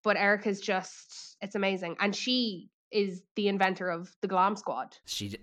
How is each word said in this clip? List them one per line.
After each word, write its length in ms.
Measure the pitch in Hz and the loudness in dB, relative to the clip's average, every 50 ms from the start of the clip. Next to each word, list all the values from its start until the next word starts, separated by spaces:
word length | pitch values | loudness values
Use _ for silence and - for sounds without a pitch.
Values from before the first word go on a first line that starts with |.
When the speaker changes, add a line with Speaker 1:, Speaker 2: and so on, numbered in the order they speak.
| _ | _
Speaker 1:
But 120 | 214 202 | 2 2
Erica's 440 | - 202 202 208 202 202 220 196 196 | 4 6 4 4 4 2 -2 -2 -2
just, 760 | - - 190 185 180 - - - - _ - - - - - _ | 0 0 0 0 -2 -6 -16 -20 -20 _ -18 -18 -18 -18 -16 _
it's 160 | 208 196 - | -14 -6 -4
amazing. 400 | 208 196 196 190 185 185 170 165 - | 0 0 0 0 0 -4 -6 -2 0
And 160 | 196 202 196 | 0 0 0
she 560 | - - 254 254 254 240 220 190 165 - - _ _ _ _ | -2 0 0 2 2 2 0 -4 -8 -12 -18 _ _ _ _
is 300 | - 214 202 196 180 185 _ _ _ | 0 0 0 0 -2 -8 _ _ _
the 140 | 220 202 202 | 0 2 2
inventor 420 | 196 196 190 190 185 180 185 180 | 4 4 2 2 2 0 -2 -4
of 260 | 170 165 185 - _ _ | -4 -4 -6 -12 _ _
the 60 | - 190 | -4 0
glam 260 | 190 185 185 202 214 | 4 4 4 4 2
squad. 420 | 202 - 185 135 120 127 - - - _ | -2 -6 -6 -6 -6 -6 -10 -14 -20 _
Speaker 2:
She, 320 | - - - 104 101 98 - | -10 -8 -6 -6 -6 -8 -10